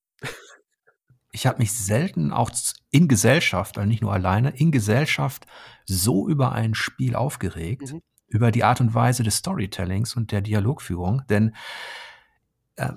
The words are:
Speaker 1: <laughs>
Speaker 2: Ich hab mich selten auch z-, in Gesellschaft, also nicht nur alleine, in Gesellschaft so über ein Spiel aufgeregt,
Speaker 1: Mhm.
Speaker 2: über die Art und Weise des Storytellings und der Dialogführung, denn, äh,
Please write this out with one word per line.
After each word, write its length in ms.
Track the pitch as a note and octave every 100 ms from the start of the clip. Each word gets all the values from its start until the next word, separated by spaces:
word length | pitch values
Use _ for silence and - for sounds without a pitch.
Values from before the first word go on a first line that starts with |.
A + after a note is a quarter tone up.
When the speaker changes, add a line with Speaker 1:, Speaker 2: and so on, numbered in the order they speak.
| _ _
Speaker 1:
<laughs> 420 | - - - - _ _ _ _ _ _ _
Speaker 2:
Ich 120 | - B2+
hab 120 | -
mich 140 | A2+
selten 580 | - G2 A2 F#3 - D2+
auch 200 | - -
z-, 260 | - - - _
in 180 | C#3 E3+
Gesellschaft, 680 | A2+ A2 D3 - F#2 F#2+ -
also 100 | G2+
nicht 140 | A2
nur 100 | G2+
alleine, 380 | G2 F#2 G2 C3+
in 200 | - E3
Gesellschaft 760 | C#3+ G2+ A2+ D3+ - C#3 - - - - - -
so 420 | F#2 G2 F#3 -
über 240 | D3+ B2+
ein 220 | - A2+
Spiel 420 | A2 - - B2+ A2+
aufgeregt, 760 | C3+ - F#2 E2+ E2 A#2+ C3+
Speaker 1:
Mhm. 100 | D#3+ - _ _
Speaker 2:
über 240 | G#2+ A#2
die 120 | A2+
Art 180 | G#2+ B2
und 120 | A#2+
Weise 280 | A#2 A#2+ A#2+
des 140 | A2 -
Storytellings 760 | - F#3+ G2 - F2+ F#2+ A#2
und 160 | - G#2+
der 120 | G#2
Dialogführung, 800 | G#2 G#2+ G#2 - - F2 F2+ C3 C3+
denn, 260 | G#2 A2 - - - - - - - _ _ _ _ _ -
äh, 160 | C3